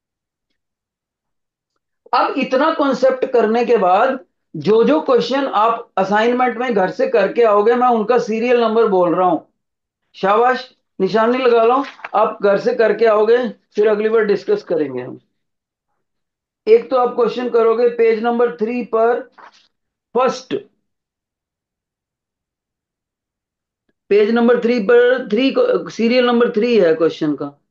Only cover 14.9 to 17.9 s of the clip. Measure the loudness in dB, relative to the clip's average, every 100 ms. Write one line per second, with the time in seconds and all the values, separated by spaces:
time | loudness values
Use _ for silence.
14.9 | -6 -12 -14 _ _ _ _ _ _ _
15.9 | _ _ _ _ _ _ _ 2 2 2
16.9 | -2 -2 -2 -4 -4 -2 0 0 2 0